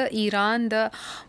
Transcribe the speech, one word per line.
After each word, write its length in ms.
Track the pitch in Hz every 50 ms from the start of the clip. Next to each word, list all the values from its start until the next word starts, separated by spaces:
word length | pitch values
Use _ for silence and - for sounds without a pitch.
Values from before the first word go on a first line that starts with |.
| 262 -
ایران 560 | - 214 208 208 208 202 202 208 226 240 233 220
د 80 | 220 220 220 214 - - - - - - -